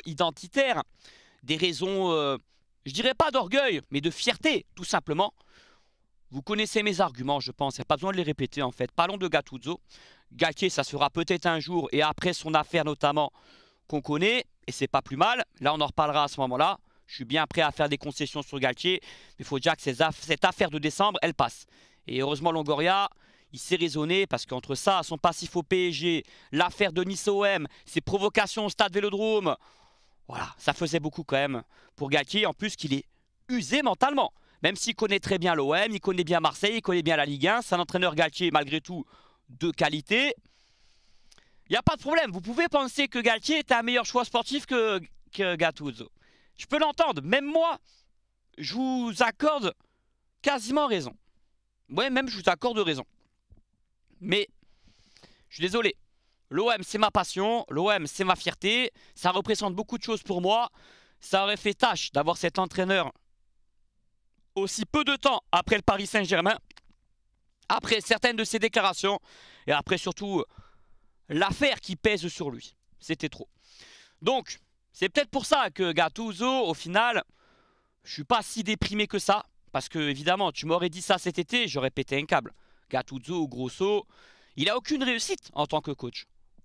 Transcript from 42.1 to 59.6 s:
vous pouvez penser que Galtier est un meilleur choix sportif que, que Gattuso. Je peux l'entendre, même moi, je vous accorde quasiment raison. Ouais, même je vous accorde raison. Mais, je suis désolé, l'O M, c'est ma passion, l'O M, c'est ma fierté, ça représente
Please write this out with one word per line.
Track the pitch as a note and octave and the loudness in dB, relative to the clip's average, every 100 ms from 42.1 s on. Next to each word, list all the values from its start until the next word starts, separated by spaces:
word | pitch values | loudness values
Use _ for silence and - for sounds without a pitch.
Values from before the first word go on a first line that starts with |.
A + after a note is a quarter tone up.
| E4 C4 | 2 2
vous | F#3 | -2
pouvez | F#3 A#3+ E4+ | -4 0 2
penser | C#4+ C4 - C#4 | 2 0 -2 -2
que | B3 | 2
Galtier | A#3 A3 - D4+ | 2 2 0 -2
est | - | 2
un | A#3 | 2
meilleur | A#3 B3 A3 | 4 0 0
choix | B3 A#3+ | -2 0
sportif | A#3+ A3 C#4 - | -2 -2 -6 -2
que, | B3 A3 F#3+ D3+ - - | 0 2 0 -4 -20 -14
que | - F#3+ E3 | -2 -2 2
Gattuso. | E3 - C#3+ A2+ A2+ _ _ _ _ - | 0 0 -10 -10 -16 _ _ _ _ -18
Je | - | -4
peux | D4 | 0
l'entendre, | D4+ C#4+ D#4+ D#3+ | 0 2 0 0
même | D3 C4 C#4+ | 0 0 2
moi, | E4 E4 - _ _ _ _ _ _ _ - | 2 2 -2 _ _ _ _ _ _ _ -12
je | D3 | -8
vous | G#3+ C4 B3+ A#3 F3+ | -4 -2 0 -2 0
accorde | A#3 - G3+ G3 F#3+ - _ _ _ _ _ _ | 0 2 0 2 -2 -6 _ _ _ _ _ _
quasiment | C#4+ C4 G#3+ C#4+ D4 | -2 0 0 0 2
raison. | F#3+ B2+ - _ _ _ _ _ _ - | 0 -2 -12 _ _ _ _ _ _ -6
Ouais, | D3 C4+ | -2 0
même | C4 C4 | 0 -2
je | G#3 | 0
vous | F3+ | 0
accorde | F3 B3 A3 | 2 0 2
raison. | F3 C3+ - _ _ _ _ - _ _ _ _ _ - | 0 0 -6 _ _ _ _ -20 _ _ _ _ _ -12
Mais, | F3+ G3+ - _ _ _ - _ _ _ - _ _ | -2 -2 -2 _ _ _ -20 _ _ _ -20 _ _
je | - | -4
suis | |
désolé, | F3+ A3+ G#3 - _ _ _ _ - | -2 0 0 -2 _ _ _ _ -8
l'O | D3 A#3 | -2 0
M, | G#3+ | -2
c'est | F3+ G#3 | -4 0
ma | G#3+ | 2
passion, | G3+ F3 F#3 G#3 A#3 - | 2 -2 -2 0 -2 -2
l'O | D3 G3 | -2 0
M, | G3+ D3 | 0 -2
c'est | - | -4
ma | F#3 F3+ | 0 0
fierté, | E3+ - G3 A#3+ B3+ _ - - | -2 -4 0 0 -2 _ -20 -4
ça | F3+ | 0
représente | F#3 G3 G#3 | 0 0 -2